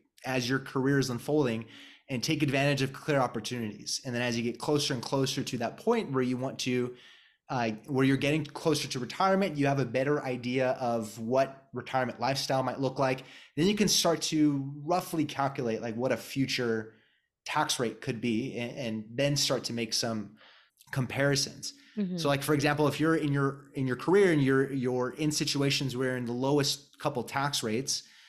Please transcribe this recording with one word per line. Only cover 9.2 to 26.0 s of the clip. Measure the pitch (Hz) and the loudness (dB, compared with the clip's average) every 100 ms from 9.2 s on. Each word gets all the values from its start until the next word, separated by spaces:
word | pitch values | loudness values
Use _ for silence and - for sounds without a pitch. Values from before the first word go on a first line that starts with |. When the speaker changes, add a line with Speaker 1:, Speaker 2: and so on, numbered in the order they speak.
| 190 190 196 147 | 2 4 2 2
Speaker 1:
you | 139 | 2
have | 139 | 2
a | 123 | 0
better | 123 135 147 | 0 2 0
idea | 135 123 120 127 127 131 | -2 -4 -2 0 2 0
of | 123 117 107 - | 0 -2 -4 -8
what | 113 127 139 - - | 0 2 2 -2 -14
retirement | 120 - 135 123 107 | -12 -4 -2 -2 -2
lifestyle | 120 139 - 131 | -2 -2 0 0
might | 127 123 | 0 -2
look | 131 135 | -2 0
like. | 131 131 - - - - | 0 0 -6 -20 -8 0
Then | 180 | 2
you | 214 | 4
can | 208 | 4
start | - 175 156 | 4 4 2
to | - 160 151 139 139 147 | 0 4 4 2 -2 -6
roughly | 147 175 - 165 143 | -2 -2 0 -2 -2
calculate, | - 139 139 120 110 | 0 -2 0 -2 -2
like, | 117 113 | -4 -2
what | 127 | 0
a | 117 | 0
future | - 135 135 - 120 113 110 - _ _ _ _ - | -2 -2 0 0 0 0 -4 -12 _ _ _ _ -4
tax | 151 147 - | -2 0 0
rate | 117 110 | -2 -4
could | - 113 | -6 -4
be, | 120 110 135 101 | 0 0 -2 -4
and, | 120 - | -8 -6
and | 120 110 107 | -6 -6 -6
then | 120 143 143 | -2 0 2
start | - 127 - | 0 0 -2
to | |
make | 117 113 | -4 -2
some | - 123 110 98 - - - _ _ _ | -2 -2 -4 -6 -12 -20 -20 _ _ _
comparisons. | 139 123 - 139 139 - - - - - - | -4 -2 0 2 2 -2 -6 -14 -14 -10 -4
Speaker 2:
Mm-hmm. | 190 180 | -4 -2
Speaker 1:
So, | 156 | 0
like, | 139 | 0
for | 139 | 2
example, | 151 147 147 147 | 2 4 4 2
if | 135 | 4
you're | 156 160 | 2 2
in | 147 | 2
your, | 139 139 139 - | 2 0 -2 -8
in | - 131 | -4 -2
your | 123 | -2
career | - 196 196 | 4 6 6
and | 156 | 6
you're, | 131 135 135 | 4 4 2
you're | 135 123 127 123 | 0 0 0 -2
in | 135 151 | -2 -2
situations | 151 147 143 143 139 135 | 0 -2 0 2 0 -2
where | 120 | -2